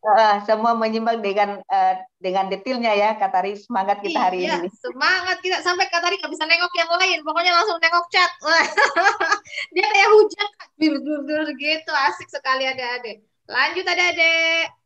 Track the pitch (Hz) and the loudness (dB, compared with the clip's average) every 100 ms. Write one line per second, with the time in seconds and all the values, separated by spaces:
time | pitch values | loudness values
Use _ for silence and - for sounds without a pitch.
0 | 214 214 214 202 202 220 233 233 220 220 | 4 4 4 2 0 0 2 0 0 -2
1 | 226 226 202 196 202 202 - 196 185 185 | -2 -2 -2 0 -2 -2 -4 0 2 0
2 | - _ 185 190 190 190 262 247 233 208 | -8 _ -4 -2 -2 -4 -6 -4 0 2
3 | 208 214 190 185 190 202 - 226 190 202 | 2 0 0 0 -2 -6 -6 -4 -2 -2
4 | 202 170 185 185 185 339 349 _ 254 254 | -2 0 0 0 -2 -2 -4 _ -12 -2
5 | 311 370 349 359 370 349 349 359 381 339 | 0 0 -2 -4 -2 -2 -2 -2 0 0
6 | 349 359 285 349 311 339 349 349 330 339 | -2 -4 -6 -6 0 0 0 -2 -2 0
7 | 381 330 311 311 359 349 427 339 330 349 | 0 -2 -2 -2 2 2 2 0 2 2
8 | 339 370 349 - 302 320 302 - 554 - | 2 2 2 0 0 2 2 2 2 4
9 | 381 415 330 403 - - - 330 427 415 | 2 2 -2 -2 -4 -14 -6 -2 0 2
10 | 381 427 427 - 403 _ - _ 311 277 | 6 6 6 0 -8 _ -20 _ 0 0
11 | 262 302 277 302 302 269 294 320 311 302 | -4 -6 -4 -4 -4 -4 -4 -4 -2 0
12 | 277 381 - 294 262 262 262 254 247 247 | 0 -2 -12 -10 -4 -2 -2 -6 -8 -8
13 | 226 196 _ _ _ 226 294 349 370 359 | -10 -14 _ _ _ -2 -2 -2 -4 0
14 | 359 330 330 330 330 330 320 _ | 0 2 2 2 0 0 -4 _